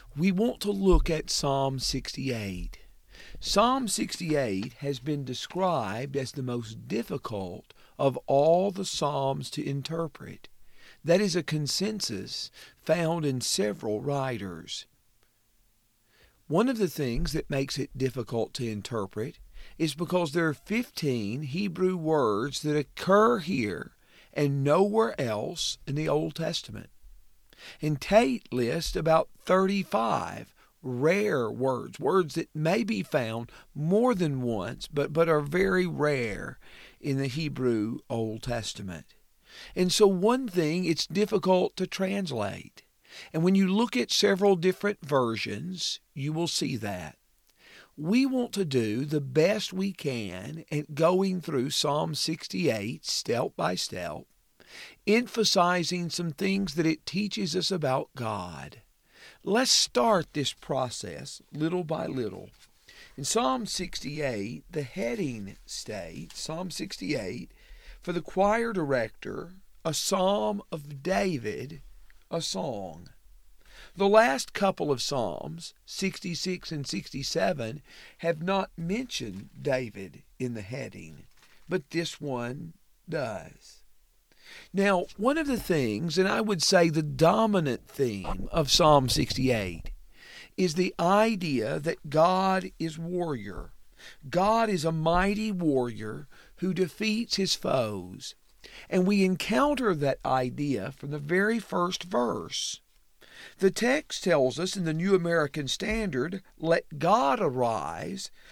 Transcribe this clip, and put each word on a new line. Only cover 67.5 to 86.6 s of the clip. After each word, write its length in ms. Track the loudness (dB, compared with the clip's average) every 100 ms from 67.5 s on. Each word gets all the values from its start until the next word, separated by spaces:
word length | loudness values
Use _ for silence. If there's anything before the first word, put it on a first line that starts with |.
| -18 -20 -20 -20 -10
for 120 | -6
the 100 | -6
choir 500 | -4 0 2 2 0
director, 840 | -2 0 0 0 -6 -10 -8 -10 -16 -20 -8
a 80 | -4
psalm 720 | -2 0 2 2 2 0 -2 -6
of 320 | -10 -10 -8
David, 800 | -2 0 2 0 -4 -6 -8 -12 -16 -20 -20 -20 -6
a 100 | -6
song. 680 | -4 -4 -4 -6 -8 -12 -18 -20 -20 -20 -20 -20 -20 -20 -16 0
The 120 | 6
last 440 | 8 8 2 -4
couple 400 | 0 0 2 0
of 100 | 0
Psalms, 720 | 0 -2 -2 -4 -8 -10 -14 -18
sixty-six 840 | -14 -4 -4 -4 -8 -6 -4 -6 -6
and 160 | -8 -6
sixty-seven, 960 | -6 -6 -8 -4 0 0 0 -4 -8 -16 -20 -20 -4
have 240 | -4 -2
not 280 | 0 0 -2 -6
mentioned 720 | -4 -4 -4 -8 -8 -10 -14 -6
David 640 | 0 0 -2 -8 -14 -16 -20 -6
in 160 | -6
the 80 | -6
heading, 600 | -8 -8 -10 -12 -16 -18 -20 -20 -20 -20 -6
but 220 | -4 -2
this 300 | -4 -4 -6
one 540 | -6 -4 -4 -6 -12 -16 _ _ -8
does. 720 | -4 -4 -6 -10 -18 -20 -20 -20 -20 _ _ _ _ -20 -20 -6
Now, 340 | 0 4 2 0 0
one 200 | 2 2
of 100 | 2
the 120 | -2
things, 580 | 2 2 2 0 0 2
and 120 | 2
I 120 | 2
would 220 | 0 0